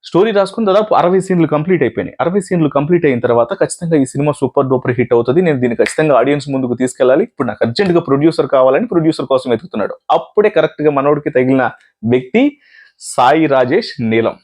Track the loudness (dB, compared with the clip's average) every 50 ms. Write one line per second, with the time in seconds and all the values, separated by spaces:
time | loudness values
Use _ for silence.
0 | _ -2 0 0 0 2 0 -2 -2 -2 -4 -4 -2 0 0 0 0 0 0 0
1 | 2 2 0 0 0 0 0 0 0 0 0 -2 0 0 0 0 0 -2 -2 -4
2 | -8 -8 -6 -6 -4 -2 -2 -4 -4 -2 -2 0 0 0 0 -2 0 0 0 2
3 | 2 0 0 0 0 0 2 2 0 0 0 -4 -4 -4 -4 -8 -4 0 0 0
4 | 0 0 -2 -4 -2 -2 -2 -2 -4 -2 _ -2 0 0 -2 -2 -2 -4 -2 -2
5 | 0 2 2 0 2 2 0 0 2 0 0 0 0 -2 0 0 -2 -2 0 -2
6 | 0 2 4 2 4 2 0 -2 -4 -6 -4 -4 -2 -4 -2 -2 -4 -4 -2 0
7 | 2 2 4 2 0 -4 _ -6 -6 -6 -2 -4 -4 -4 -2 -2 0 2 2 0
8 | 2 0 0 2 2 2 2 2 -2 0 2 2 4 4 2 2 0 0 -2 0
9 | 0 0 -2 -2 -2 -2 -2 -2 0 -2 -4 -4 -4 -8 -8 -6 -6 -6 -8 -12
10 | _ -2 -2 -2 -2 -2 _ 0 0 2 2 0 0 0 -2 0 -2 0 0 2
11 | 0 0 0 0 -2 -2 0 0 2 2 2 2 0 -2 -4 _ _ _ _ _
12 | -2 0 0 0 0 0 0 2 2 2 -2 _ _ _ _ -20 -20 _ _ _
13 | -18 -8 -2 2 2 4 4 2 2 2 2 2 2 2 0 -2 -2 -4 -8 -6
14 | -4 0 0 0 0 0 -4 -6